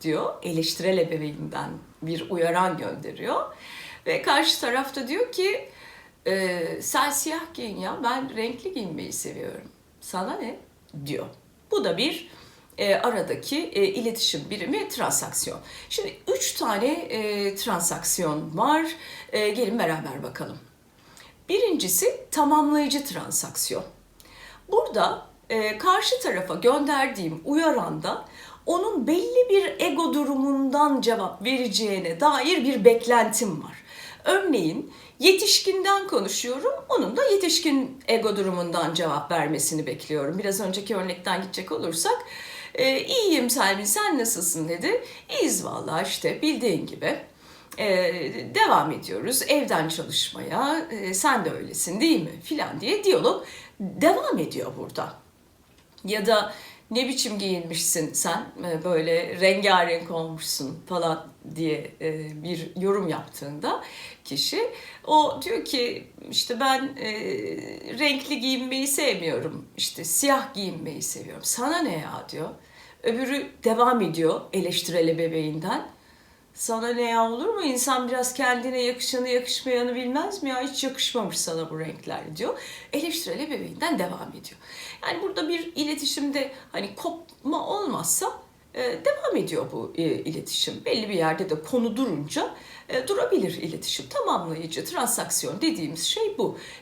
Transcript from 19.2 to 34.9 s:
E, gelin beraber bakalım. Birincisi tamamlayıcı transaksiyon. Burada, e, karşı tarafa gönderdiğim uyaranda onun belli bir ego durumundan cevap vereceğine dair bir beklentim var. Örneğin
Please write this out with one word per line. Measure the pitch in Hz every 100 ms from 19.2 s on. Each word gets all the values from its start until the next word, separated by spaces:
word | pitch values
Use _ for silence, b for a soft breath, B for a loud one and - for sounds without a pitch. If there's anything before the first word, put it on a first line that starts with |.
| B
E, | 214 208
gelin | 220 208 233
beraber | 170 160 156 127
bakalım. | - - 123 - - _ _ B B B B B -
Birincisi | 403 466 330 185 - 440 554 -
tamamlayıcı | 302 285 302 294 294 285 285 277
transaksiyon. | 170 - - 156 - - - - - _ - B B B B -
Burada, | 415 - 214 175 - - - -
e, | 220 214 214
karşı | 370 381 427 508
tarafa | 359 190 185 170
gönderdiğim | 240 294 294 285 269 214 165 160 -
uyaranda | 294 320 247 175 156 175 440 B B B B -
onun | 349 427 381 226
belli | 349 480 494 -
bir | 392 339 - 339
ego | 285 320
durumundan | 294 277 269 277 277 269 285 294 262
cevap | 233 226 190 -
vereceğine | 214 262 247 190 220 190 170 165
dair | 294 294 277 349
bir | 247 247 233
beklentim | 226 - 240 220 - 220 156
var. | - - B B B B -
Örneğin | 381 381 240 156 214 302